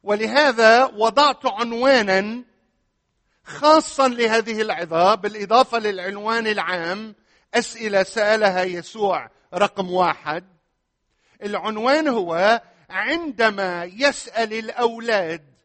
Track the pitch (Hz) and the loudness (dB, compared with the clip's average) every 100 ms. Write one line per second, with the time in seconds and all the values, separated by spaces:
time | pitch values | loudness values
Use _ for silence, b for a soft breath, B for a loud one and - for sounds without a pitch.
0 | 190 208 220 254 294 233 220 233 269 208 | -2 -2 2 2 2 6 6 6 4 2
1 | 226 220 294 - 254 202 233 233 262 262 | 2 4 2 2 -4 -4 -6 0 4 4
2 | 202 190 208 240 247 _ _ _ _ _ | 4 0 -2 -10 -14 _ _ _ _ _
3 | _ _ _ _ - - 294 311 - - | _ _ _ _ -18 0 4 4 2 0
4 | 269 240 233 226 220 220 220 170 170 165 | 0 2 0 0 -2 -4 -4 -4 -2 2
5 | 185 214 202 214 196 233 247 233 208 190 | 4 4 -2 -6 2 4 4 0 -4 -4
6 | 180 202 214 226 220 208 165 180 165 196 | -8 -6 -4 -2 -2 -2 -4 -4 -4 -6
7 | 220 208 _ _ _ 233 233 226 214 196 | -10 -18 _ _ _ -4 -2 -8 -2 0
8 | 190 233 208 220 208 185 185 175 165 220 | 0 0 2 4 2 2 -2 -6 -10 -2
9 | 202 160 120 _ _ 180 196 - 185 180 | -2 -2 -6 _ _ -10 -8 -10 -4 0
10 | 170 151 151 160 190 _ _ _ _ _ | 0 -2 -8 -10 _ _ _ _ _ _
11 | _ _ _ _ 208 202 196 214 233 302 | _ _ _ _ -10 -8 -6 -2 2 2
12 | 302 233 170 165 202 233 b b b 185 | 2 -2 -2 2 2 2 b b b -6
13 | 220 339 330 214 220 196 190 175 180 196 | -4 -4 -6 0 0 0 -4 -6 -10 -2
14 | 285 - - 214 220 220 220 226 240 226 | -2 -2 -8 -4 -4 -4 -8 -2 -2 -2
15 | 233 214 165 165 151 _ | -2 0 -2 -8 _ _